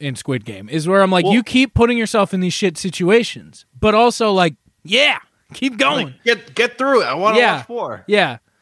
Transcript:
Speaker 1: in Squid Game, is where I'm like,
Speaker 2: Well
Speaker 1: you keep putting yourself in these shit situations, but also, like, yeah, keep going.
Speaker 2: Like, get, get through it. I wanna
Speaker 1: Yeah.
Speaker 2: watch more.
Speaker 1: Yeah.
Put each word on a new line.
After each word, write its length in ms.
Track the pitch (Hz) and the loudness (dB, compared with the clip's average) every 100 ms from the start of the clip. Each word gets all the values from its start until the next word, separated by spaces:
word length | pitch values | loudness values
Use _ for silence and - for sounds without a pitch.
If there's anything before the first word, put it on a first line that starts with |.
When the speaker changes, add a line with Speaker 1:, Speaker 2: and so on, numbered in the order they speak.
Speaker 1:
in 160 | 147 127 | -10 -8
Squid 280 | - 127 | -6 -6
Game, 240 | 110 95 104 | -6 -14 -8
is 200 | 160 156 | -4 0
where 140 | 196 | 2
I'm 100 | 190 | 4
like, 120 | 185 | 2
Speaker 2:
Well 100 | 175 | 4
Speaker 1:
you 100 | 226 | 2
keep 280 | 214 254 269 | 2 2 2
putting 240 | - 233 240 | 2 2 2
yourself 380 | 220 226 196 | -2 0 0
in 60 | 190 | -2
these 120 | 180 | -2
shit 240 | - 196 156 | -2 -2 -4
situations, 880 | 190 - 180 233 220 - 76 - _ 123 | -8 -4 0 2 0 -6 -18 -20 _ -4
but 160 | 214 | 0
also, 380 | 214 240 - 220 | 4 2 2 0
like, 240 | 190 170 120 _ _ | 2 0 -2 _ _
yeah, 360 | 151 226 285 220 - _ _ | -4 0 0 -2 -8 _ _
keep 240 | - 262 226 | -8 -6 -2
going. 280 | 269 294 156 | -2 -2 -6
Speaker 2:
Like, 180 | 131 | -6
get, 300 | 233 233 - 143 | -2 -2 -4 -4
get 200 | 233 - | -4 -2
through 260 | 269 254 | 0 2
it. 20 | |
I 100 | 131 | 0
wanna 240 | 143 202 220 | 0 0 2
Speaker 1:
Yeah. 200 | 233 151 | 2 0
Speaker 2:
watch 100 | 117 | -6
more. 360 | 233 156 101 - | -8 -8 -8 -2
Speaker 1:
Yeah. 300 | 208 160 113 _ _ | 0 0 -4 _ _